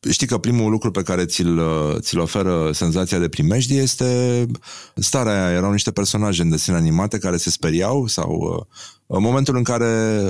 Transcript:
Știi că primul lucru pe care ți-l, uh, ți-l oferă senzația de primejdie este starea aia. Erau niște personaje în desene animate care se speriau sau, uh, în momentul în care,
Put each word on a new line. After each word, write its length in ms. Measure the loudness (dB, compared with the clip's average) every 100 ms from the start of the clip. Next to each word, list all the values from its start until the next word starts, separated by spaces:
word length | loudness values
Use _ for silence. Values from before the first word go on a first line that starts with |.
| -2
Știi 180 | -2 0
că 100 | 0
primul 340 | 2 2 2
lucru 200 | 2 0
pe 120 | -2
care 220 | -2 0 0
ți-l, 320 | 0 2 2
uh, 380 | 2 2 0 -2
ți-l 200 | -2 -2
oferă 520 | 0 0 0 0 0
senzația 460 | 0 0 0 0 0
de 100 | -2
primejdie 520 | 0 0 2 2 0
este 640 | 0 0 0 2 2 0 0 -4 -12 -20 -12 -4
starea 500 | -2 0 0 2 2
aia. 100 | 2
Erau 160 | 2
niște 200 | 0 0
personaje 500 | -2 -2 0 0 2
în 80 | 2
desene 280 | 0 0 2
animate 400 | 2 2 0 -2
care 200 | -2 -2
se 120 | -2
speriau 580 | -2 -2 0 0 0 -2
sau, 240 | -2 -2
uh, 840 | -2 -2 -6 -10 -20 -20 -20 _ 0
în 40 |
momentul 340 | 2 2 0 0
în 80 |
care, 580 | 0 0 0 2 0 0 0